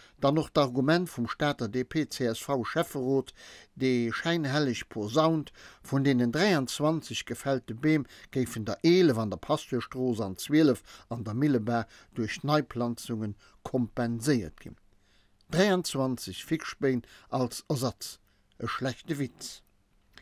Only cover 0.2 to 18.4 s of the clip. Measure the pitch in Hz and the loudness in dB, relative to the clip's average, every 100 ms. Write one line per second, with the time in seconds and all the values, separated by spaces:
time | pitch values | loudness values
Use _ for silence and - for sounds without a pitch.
0.2 | 139 156 135 156 139 123 135 170 180 - | 2 2 2 2 2 2 2 2 2 -4
1.2 | 117 - 147 139 113 127 123 160 147 - | -6 -2 -2 -2 -4 -4 -2 -2 -4 -2
2.2 | 123 113 - 139 113 160 170 143 127 135 | -2 -2 -2 -2 -2 -2 -4 -2 0 0
3.2 | - - - - - - 131 123 117 110 | 0 -12 -20 -20 -20 -4 0 2 0 -2
4.2 | 165 170 143 143 143 113 - 113 104 135 | -2 0 0 0 0 -2 -6 -6 0 4
5.2 | 160 160 147 - - - - 135 139 123 | 4 2 -4 -14 -20 -20 -4 2 4 4
6.2 | 120 139 208 160 127 - 147 160 - 117 | 2 2 4 4 0 0 0 0 -4 -10
7.2 | - 131 139 131 - 117 151 156 127 - | -8 -6 -2 -2 -4 -2 2 2 0 -12
8.2 | - 135 120 117 107 101 160 180 170 113 | -6 -2 -2 -4 -6 0 4 6 6 4
9.2 | 107 95 - 151 - 127 - 131 127 110 | -2 -6 -2 -4 -2 -6 -4 -2 -2 -2
10.2 | 98 92 - 151 156 117 - - - 120 | -4 -8 0 6 6 4 -4 -20 -10 -8
11.2 | 110 110 147 127 107 120 110 - - - | -4 0 2 2 2 -2 -4 -12 -12 -6
12.2 | 110 - 139 151 131 120 120 117 - 113 | -6 -4 0 0 0 -4 -4 -4 -6 -6
13.2 | 107 98 _ _ - 131 117 - 120 117 | -6 -8 _ _ -4 -2 -2 -2 -4 -2
14.2 | 123 131 82 - - - _ _ _ _ | 0 0 -2 -12 -20 -20 _ _ _ _
15.2 | _ _ _ 160 208 185 165 135 131 123 | _ _ _ 2 4 2 0 -2 -2 -2
16.2 | - 92 - 160 - - 139 127 - - | -8 -12 -4 -4 -4 -2 0 0 -4 -18
17.2 | - 131 123 - - 143 123 - - - | -6 -2 -2 -4 -6 -2 -2 -6 -14 -16
18.2 | _ _ | _ _